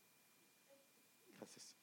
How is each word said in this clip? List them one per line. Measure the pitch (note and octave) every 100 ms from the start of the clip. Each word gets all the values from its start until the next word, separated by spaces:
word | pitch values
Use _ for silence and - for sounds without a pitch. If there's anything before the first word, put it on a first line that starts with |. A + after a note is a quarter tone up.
| - - - - - - - C#5 - - - - F#4 -
Gracias. | A2 - - -